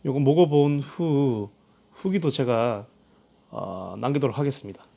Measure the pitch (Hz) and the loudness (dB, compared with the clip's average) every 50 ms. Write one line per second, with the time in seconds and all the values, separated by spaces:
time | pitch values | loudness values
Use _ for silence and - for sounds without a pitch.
0 | - 139 131 143 139 135 151 170 180 151 147 147 143 143 147 143 135 - - - | -4 -4 -2 2 4 6 8 6 6 6 6 4 4 4 2 -2 -4 -8 -8 -6
1 | 170 160 147 139 143 131 117 107 101 101 _ _ _ _ _ _ _ _ _ - | -2 0 2 2 2 0 0 -4 -6 -10 _ _ _ _ _ _ _ _ _ -8
2 | - 190 185 202 165 151 127 - 135 123 120 113 113 120 113 101 110 _ _ _ | -6 -4 -4 -2 -2 -2 -2 -2 -2 0 0 0 0 -2 -4 -6 -10 _ _ _
3 | _ _ _ _ _ _ _ _ _ _ - 107 101 98 92 92 92 92 92 104 | _ _ _ _ _ _ _ _ _ _ -12 -10 -10 -10 -10 -12 -12 -14 -12 -6
4 | 113 131 143 147 135 131 107 135 147 143 135 - - 101 95 - - _ _ | -6 -4 -2 -2 -2 -4 -4 -4 -4 -4 -6 -8 -14 -18 -18 -18 -20 _ _